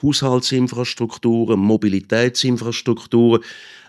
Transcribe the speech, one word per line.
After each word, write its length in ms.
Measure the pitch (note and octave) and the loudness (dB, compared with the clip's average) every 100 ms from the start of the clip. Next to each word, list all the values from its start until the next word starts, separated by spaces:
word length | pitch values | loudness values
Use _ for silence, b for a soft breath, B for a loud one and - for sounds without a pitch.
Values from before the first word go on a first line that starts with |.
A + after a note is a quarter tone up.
Haushaltsinfrastrukturen, 1600 | C#3+ C#3+ C#3 B2+ B2+ C3 B2 A#2+ B2 - A#2 - A#2+ A#2 A2+ G#2+ | -2 0 0 0 0 -2 -2 -4 -8 -6 -8 -4 0 0 2 2
Mobilitätsinfrastrukturen, 1800 | G2+ A2 G#2+ F#2+ - A2+ B2 B2 C3 A#2+ A#2 A#2 - A2+ - A#2+ A#2 A2+ B B B B | 2 2 2 -2 -2 0 0 -2 -2 -2 -4 -6 -4 -4 0 2 4 2 B B B B